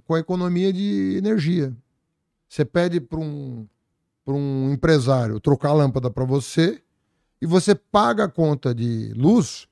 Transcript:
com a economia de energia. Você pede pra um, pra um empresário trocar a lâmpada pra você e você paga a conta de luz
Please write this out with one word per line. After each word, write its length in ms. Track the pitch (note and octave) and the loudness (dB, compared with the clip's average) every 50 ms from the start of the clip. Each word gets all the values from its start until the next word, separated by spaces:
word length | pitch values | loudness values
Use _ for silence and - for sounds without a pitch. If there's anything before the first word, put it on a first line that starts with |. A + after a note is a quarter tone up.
| _ - | _ -4
com 60 | E3 | -4
a 60 | E3 | -2
economia 520 | D#3+ - F#3 F3+ F3+ F3+ F3 F3 F#3+ G3 | -2 -2 -4 -4 -2 -2 -2 0 0 0
de 440 | F#3 F#3 G3+ G3+ G3+ G3 F#3+ F#3+ F#3+ F#3+ | -2 -2 -4 -4 -2 -2 -2 -2 -2 -2
energia. 580 | F#3+ G#3 A3 G#3 C#3+ D#3+ F3+ E3+ C#3+ C3+ A#2+ A2+ _ _ _ _ _ _ _ _ _ _ _ _ _ _ | -2 -2 0 0 0 0 0 0 -2 -4 -6 -12 _ _ _ _ _ _ _ _ _ _ _ _ _ _
Você 160 | - - D3 | -4 -4 -4
pede 340 | - - F3 F3 F3+ E3+ F3 | -2 0 0 0 0 0 -2
pra 200 | C3 - D#3+ D#3+ | -4 -6 -8 -8
um, 480 | D#3+ D3+ D3 C#3+ C#3 C3 B2 A#2 G#2+ G#2 _ _ _ _ _ _ _ _ _ _ _ | -8 -8 -8 -10 -10 -12 -12 -12 -14 -16 _ _ _ _ _ _ _ _ _ _ _
pra 80 | C3+ C#3 | -6 -4
um 400 | C#3+ C#3+ C#3 C3+ C3+ C3 C3+ C#3 | -2 -2 -2 -2 -2 0 0 0
empresário 640 | A#2+ - E3 D#3+ C#3+ A#2 B2+ C3+ B2+ A#2+ A2 G#2+ G#2+ | 0 2 4 4 4 4 2 2 2 0 -2 -4 -2
trocar 300 | - C#3+ C#3+ - - C#3+ | 2 2 2 2 2 2
a 40 | D3 | 4
lâmpada 360 | D3+ C#3+ C3+ A#2 C3+ B2 B2 | 4 4 2 2 -2 -4 -4
pra 160 | G#2 C3 C3 | -4 -4 -2
você 560 | B2+ C3 C#3 A#2+ - - D#3+ E3 F#3 A3+ - _ _ _ _ _ _ _ _ _ _ _ _ | 0 0 -2 -2 -2 0 2 2 2 0 -4 _ _ _ _ _ _ _ _ _ _ _ _
e 60 | B2 | -2
você 280 | D#3+ F3 F#3 - G#3 G3+ | 0 2 2 4 2 0
paga 500 | - _ _ - G#3 G#3+ A#3 A#3 G#3 G#3 | 0 _ _ 2 2 2 2 2 0 -2
a 40 | E3+ | -2
conta 440 | - - E3 D3+ D3 C3 - C3 A#2+ | 0 0 0 0 0 0 -2 -4 -2
de 380 | A2+ A#2 A#2+ A#2 A2 A2 G#2+ G#2+ | -2 -2 -4 -4 -4 -6 -8 -4
luz 520 | A2+ C3 E3+ A3+ B3 D3 - - - - _ | 2 4 4 4 4 2 0 -6 -14 -18 _